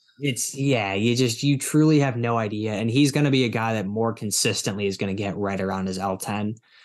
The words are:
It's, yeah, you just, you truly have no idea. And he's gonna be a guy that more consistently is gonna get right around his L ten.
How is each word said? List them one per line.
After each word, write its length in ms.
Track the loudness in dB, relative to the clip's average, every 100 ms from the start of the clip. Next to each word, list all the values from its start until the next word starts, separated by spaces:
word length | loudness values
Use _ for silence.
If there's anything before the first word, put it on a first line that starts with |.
| _ -8
It's, 340 | -4 -4 -4
yeah, 400 | -2 0 2 0
you 220 | 0 2 2
just, 260 | 2 2
you 160 | 0 0
truly 400 | 2 4 6 6
have 180 | 4 0
no 220 | 0 0
idea. 360 | -2 -2 -2
And 140 | -2 0
he's 220 | 4 4
gonna 200 | 4 2
be 120 | 4
a 40 | 2
guy 260 | 0 -2
that 120 | -2 -2
more 260 | -2 -2
consistently 760 | -2 -4 0 0 0 -4 -2 -2
is 100 | -2
gonna 180 | -4
get 220 | -4 -4 -4
right 240 | -4 -2
around 260 | -2 -2 -4
his 120 | -4
L 180 | -4 -4
ten. 380 | -4 -4 -4 -6 _ _